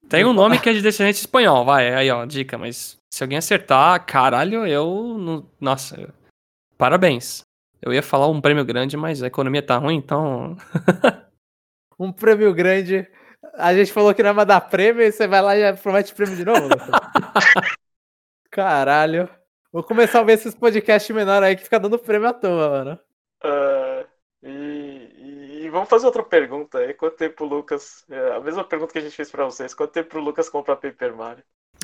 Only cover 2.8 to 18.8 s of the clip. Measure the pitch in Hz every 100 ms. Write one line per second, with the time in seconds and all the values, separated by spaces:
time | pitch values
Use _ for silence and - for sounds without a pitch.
2.8 | - - _ - 131 143 - 202 - 131
3.8 | 151 180 - 139 131 123 170 226 208 143
4.8 | 160 190 240 220 170 160 - _ 139 131
5.8 | - - - _ _ _ _ _ _ _
6.8 | 127 175 180 120 - - _ _ _ _
7.8 | 123 131 - 139 143 156 139 147 127 120
8.8 | 131 151 160 143 123 131 135 143 143 123
9.8 | 143 160 139 147 156 123 131 175 - -
10.8 | - 170 254 - _ _ _ _ _ _
11.8 | _ _ 190 190 226 214 214 170 180 190
12.8 | 180 190 185 _ _ _ - - 170 185
13.8 | 196 214 208 196 202 208 202 190 - 180
14.8 | 208 233 226 214 208 190 202 208 208 190
15.8 | 202 196 196 - 202 185 180 226 139 269
16.8 | - 240 - 233 - 208 - - - -
17.8 | _ _ _ _ _ _ _ - 190 147